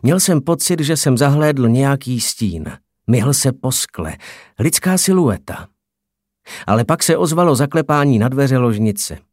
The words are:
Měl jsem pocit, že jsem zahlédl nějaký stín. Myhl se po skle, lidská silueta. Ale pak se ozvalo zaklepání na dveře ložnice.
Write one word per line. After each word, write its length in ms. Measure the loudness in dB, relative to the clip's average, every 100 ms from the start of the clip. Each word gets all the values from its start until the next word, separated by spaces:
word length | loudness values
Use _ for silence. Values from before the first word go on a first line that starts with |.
Měl 160 | 0 2
jsem 220 | 2 0
pocit, 380 | 0 -2 -2 -2
že 180 | -2 0
jsem 200 | 0 2
zahlédl 520 | 2 4 2 2 2
nějaký 520 | 2 2 0 -4 -4
stín. 500 | -4 -4 -4 -4 -10 -14 _ _ 0
Myhl 260 | 2 2
se 180 | 0 -2
po 200 | -2 -4
skle, 460 | -4 -6 -8 -10 -12 -18 -20 -18 -4
lidská 380 | -2 0 0 0
silueta. 720 | 2 2 2 0 -6 -14 -14 _ _ _ _ _ _ _ -20 -10 0
Ale 180 | 0 2
pak 180 | 0
se 140 | 0 0
ozvalo 380 | 0 2 2 2
zaklepání 640 | 0 -2 0 0 2 2
na 100 | 2
dveře 280 | 0 2 2
ložnice. 600 | 2 2 0 -2 -8 -12 -18